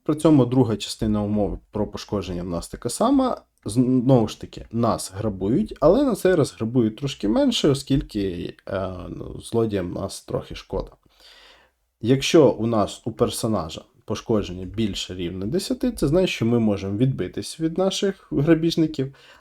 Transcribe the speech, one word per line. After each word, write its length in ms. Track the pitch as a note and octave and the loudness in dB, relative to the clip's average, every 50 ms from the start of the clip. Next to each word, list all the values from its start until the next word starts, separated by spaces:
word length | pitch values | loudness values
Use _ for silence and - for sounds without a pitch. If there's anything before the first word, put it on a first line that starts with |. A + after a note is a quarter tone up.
| _ | _
при 120 | - D#3 | -4 -2
цьому 320 | D3+ - E3 D#3 C#3 B2 | 2 4 6 6 6 6
друга 300 | A#2+ B2 C3 B2 A2+ A2 | 4 4 4 4 4 2
частина 460 | G#2 - - - - - A2 G#2+ G#2 G#2 | -2 -4 -8 -8 -4 -2 -2 0 0 0
умови 360 | G#2 G#2 G#2 G#2 F2+ F2+ - - _ | 0 0 0 0 -2 -4 -6 -10 _
про 160 | - G#2 G#2 | -6 -4 -4
пошкодження 560 | G#2 - G2 - - G#2+ G2+ F#2+ F2+ F2+ F2 F2+ | -4 -6 -10 -8 -6 -4 -4 -4 -4 -6 -6 -6
в 60 | F#2 | -6
нас 200 | E2+ E2+ E2 - | -6 -6 -6 -8
така 200 | - - - A#2+ | -12 -10 -8 -8
сама, 520 | - - G#3 A#3+ C#4 C4+ C4 B3+ - - - _ _ _ _ | -2 0 0 2 4 2 2 0 -2 -6 -10 _ _ _ _
знову 640 | A#2+ G#2 B2 B2+ B2 B2+ C3 A2+ C3 C3+ B2 A2 G#2 | -4 0 0 2 4 2 2 4 6 6 6 4 2
ж 120 | - - | -2 -8
таки, 260 | - - - - - - - | -14 -14 -14 -16 -14 -8 -4
нас 400 | A2+ A#2 A2 G2 F2 - - F#2+ | 0 0 0 0 -2 -4 -8 -8
грабують, 640 | G2 G#2 A2 G2 F#2 F#2+ G2 A#2+ F3+ A3 - - - | -6 -4 -4 -4 -4 -2 0 0 0 -2 -4 -4 2
але 240 | - D3+ F#3+ B3+ D4 | 4 6 6 6 4
на 100 | C4+ G#3+ | 2 0
цей 200 | - - F#3 F#3 | 2 2 2 4
раз 200 | E3 C3+ - - - | 4 2 0 -2 -4
грабують 380 | A#2 A2 A#2+ C3 A#2 G#2+ A2+ | -6 0 2 2 2 2 0
трошки 320 | - C#3+ C#3 - - - G3+ | -2 -6 -8 -6 -4 -2 0
менше, 400 | A3+ B3+ D4 C4+ A#3 - - D#3+ | 2 2 2 2 2 2 2 2
оскільки, 840 | C3+ C3+ - - C3+ C#3 - - - G#2+ G2 F#2+ E2+ F2 - - - - _ - | 2 2 0 0 0 -2 -2 -2 -4 -4 -4 -4 -4 -6 -8 -10 -10 -14 _ -6
е, 200 | G2 F#2+ F#2+ F#2 F#2 F2+ F2 F2+ | -4 -4 -4 -6 -6 -10 -10 -12
ну, 320 | F#2 - - - - - | -12 -12 -12 -12 -12 -12
злодіям 520 | F#2 - - A#2 A2+ A2+ G2+ G2 F2+ F2+ F2 | -10 -2 0 0 0 0 0 -2 -4 -4 -4
нас 280 | F2 F#2 F#2+ - - | -6 -6 -8 -8 -12
трохи 340 | - - - F2+ F2+ - F2 | -8 -6 -6 -6 -6 -8 -12
шкода. 360 | - - - - F#2+ - - - _ _ _ _ _ _ - - - - - - _ _ _ _ _ _ _ _ _ | -16 -12 -8 -8 -8 -8 -10 -14 _ _ _ _ _ _ -20 -20 -20 -20 -20 -20 _ _ _ _ _ _ _ _ _
Якщо 500 | - A2 C3 C3+ C3+ - - E3+ D3 A2+ | 0 2 2 2 2 6 8 8 8 8
у 160 | E2 F2 G#2+ | 6 2 0
нас 360 | A#2 A#2 A2 G2 F2+ - - - | 0 2 0 0 0 -4 -8 -10
у 80 | A#2 A2 | -10 -2
персонажа 720 | - A#2+ G#2+ G#2 - - A#2 A2 G2 D#2+ D#2+ - - - - _ _ _ | 0 0 0 0 -2 -2 -2 -2 -2 -2 -6 -10 -14 -16 -20 _ _ _
пошкодження 600 | - G#2+ - - - A2+ G#2 F#2+ F2+ F2 F#2 F#2 | -8 -8 -8 -2 0 0 0 0 -4 -8 -10 -10
більше 500 | F#2 F#2+ G#2+ A2 G2+ F2+ - - - F#2+ | -8 -4 -2 -2 -2 -2 -6 -8 -10 -8
рівне 320 | F#2 F2+ E2 F2+ F#2 F#2+ | -8 -6 -6 -6 -6 -6
десяти, 460 | G#2 C#3+ F#3+ F#3+ - C4 B3 - B3+ A#3 | -4 -4 -4 -4 -4 -4 -4 -2 -4 -2
це 160 | - - C#3 | -2 0 0
значить, 220 | C#3+ F#3 F#3+ E3+ | 2 2 2 0
що 160 | - - - | 0 -2 0
ми 120 | A2+ A#2+ A#2+ | 2 2 2
можемо 380 | A2+ G#2+ G2+ F#2+ F#2 G2 G2+ | 2 2 2 0 -2 -4 0
відбитись 640 | G#2 B2+ C3+ B2+ - F#2 F2+ - - - - - - | 0 0 0 0 -2 -4 -6 -6 -8 -10 -10 -8 -6
від 180 | D#3+ D#3+ E3 E3 | -4 -4 -2 0
наших 500 | F#3 F#3+ F#3+ - - G3 F#3+ - - _ | 0 0 0 0 -2 -2 -4 -6 -10 _
грабіжників, 840 | - - C#3 D#3+ E3 D#3+ D#3+ E3+ D#3+ - D#3+ D#3 D#3 - C3 C3+ C3+ - - - - - | -2 0 4 4 4 4 4 0 0 0 0 0 0 -4 -6 -6 -8 -14 -20 -20 -20 -20